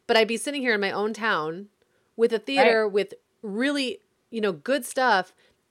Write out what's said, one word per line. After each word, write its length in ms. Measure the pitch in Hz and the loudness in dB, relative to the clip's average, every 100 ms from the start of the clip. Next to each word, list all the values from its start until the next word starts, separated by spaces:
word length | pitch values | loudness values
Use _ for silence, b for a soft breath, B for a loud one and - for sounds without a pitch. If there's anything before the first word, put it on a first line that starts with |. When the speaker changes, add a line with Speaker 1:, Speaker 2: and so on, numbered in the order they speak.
| - | 2
Speaker 1:
But 100 | 220 | 2
I'd 100 | 214 | 4
be 80 | 226 | 0
sitting 240 | 294 285 | -4 -4
here 100 | 247 | 0
in 80 | 208 | 0
my 100 | 196 | 0
own 220 | 196 220 | -2 -4
town 540 | 214 220 175 156 175 202 _ _ _ _ - | -2 -2 0 -2 -8 -14 _ _ _ _ 0
with 180 | 233 | 0
a 60 | 226 | 0
theater 460 | 269 277 233 226 214 | -2 2 4 4 2
Speaker 2:
Right. 60 | |
Speaker 1:
with 220 | 196 190 - _ _ | -2 -2 -8 _ _
really, 560 | 214 202 277 285 247 - _ _ _ | -8 -2 -2 0 -4 -6 _ _ _
you 100 | 226 | -4
know, 120 | 208 | -4
good 300 | 156 240 277 | -2 -2 -2
stuff, 520 | 240 262 254 196 180 _ _ _ _ | -2 0 2 2 0 _ _ _ _